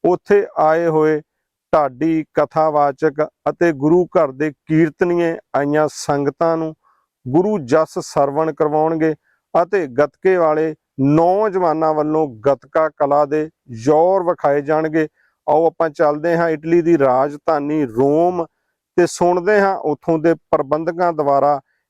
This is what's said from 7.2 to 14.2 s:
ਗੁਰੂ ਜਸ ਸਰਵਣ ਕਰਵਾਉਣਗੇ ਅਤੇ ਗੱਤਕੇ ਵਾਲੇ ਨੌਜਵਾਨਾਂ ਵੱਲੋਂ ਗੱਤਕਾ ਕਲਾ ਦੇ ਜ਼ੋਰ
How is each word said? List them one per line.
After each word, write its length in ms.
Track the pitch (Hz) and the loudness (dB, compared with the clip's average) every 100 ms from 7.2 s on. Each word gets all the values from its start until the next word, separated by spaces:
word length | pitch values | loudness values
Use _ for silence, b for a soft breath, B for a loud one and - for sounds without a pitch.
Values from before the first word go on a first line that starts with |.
| 127 | -2
ਗੁਰੂ 320 | 143 196 214 | 0 0 -2
ਜਸ 380 | 123 151 156 180 | 0 0 0 -6
ਸਰਵਣ 480 | - 156 139 143 160 | -6 -2 0 0 -4
ਕਰਵਾਉਣਗੇ 600 | 147 151 151 156 165 160 151 _ _ _ | -2 -2 0 -2 0 -2 -4 _ _ _
ਅਤੇ 320 | 165 175 202 147 | -2 0 -2 -4
ਗੱਤਕੇ 480 | 120 147 _ 190 185 | -2 -2 _ 0 2
ਵਾਲੇ 380 | 160 151 160 151 _ - | 2 0 -2 -6 _ -2
ਨੌਜਵਾਨਾਂ 920 | 135 156 170 190 220 185 175 156 160 | 2 4 2 2 0 0 -2 0 0
ਵੱਲੋਂ 320 | 151 151 156 151 110 127 | 0 -2 -2 -4 -2 -2
ਗੱਤਕਾ 420 | 135 _ 160 156 | -2 _ -2 -2
ਕਲਾ 340 | _ 143 143 147 | _ 0 0 0
ਦੇ 220 | 156 156 _ _ 113 | -2 -6 _ _ -6
ਜ਼ੋਰ 460 | 120 151 175 190 | 0 2 2 0